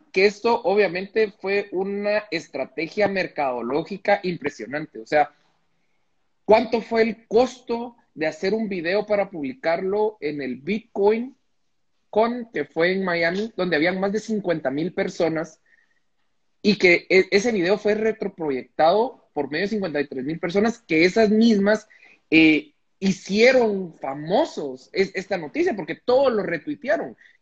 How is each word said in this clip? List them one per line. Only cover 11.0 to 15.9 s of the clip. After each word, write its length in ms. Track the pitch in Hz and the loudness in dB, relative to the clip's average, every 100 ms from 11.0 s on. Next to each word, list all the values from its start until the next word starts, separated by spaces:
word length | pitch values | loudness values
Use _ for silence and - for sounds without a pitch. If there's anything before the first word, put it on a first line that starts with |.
| 196 226 254 - _ _ _ _ _ _ _ | 2 2 -2 -14 _ _ _ _ _ _ _
Con, 400 | 208 233 247 233 | 0 0 -2 -8
que 120 | 156 | -8
fue 280 | 139 - 175 | -6 0 0
en 120 | 190 | 0
Miami, 480 | 190 170 170 185 220 - | -2 0 0 -2 -6 -4
donde 200 | 180 151 | -2 2
habían 240 | 165 185 | 2 0
más 120 | 196 | -2
de 60 | 208 | -2
cincuenta 540 | 208 214 185 160 - | -4 -4 -2 -2 -2
mil 200 | 139 175 | -4 -4
personas, 680 | 180 190 - 165 156 156 - _ _ _ | -4 -4 -2 -2 -2 -8 -14 _ _ _